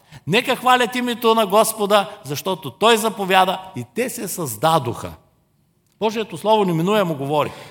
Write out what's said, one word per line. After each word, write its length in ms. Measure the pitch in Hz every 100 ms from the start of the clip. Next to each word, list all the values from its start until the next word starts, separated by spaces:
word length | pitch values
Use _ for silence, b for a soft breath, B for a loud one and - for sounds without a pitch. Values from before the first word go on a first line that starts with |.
| B B -
Нека 300 | 214 262 247
хвалят 400 | 247 247 233 254
името 380 | 247 233 226
на 120 | 226 202
Господа, 640 | 208 214 - 202 208 190 -
защото 460 | 135 143 190 180 139
Той 260 | - 220 226
заповяда 640 | 220 220 185 190 185 180 - 127
и 80 | 117
те 160 | 220 254
се 180 | - 196
създадоха." 840 | - 143 104 156 160 120 101 85 80 _ _ _ _ _ _ _ -
Божието 360 | 220 220 202 160
Слово 280 | 202 220
неминуемо 500 | 190 160 180 214 180
говори: 380 | 139 139 151 110 B B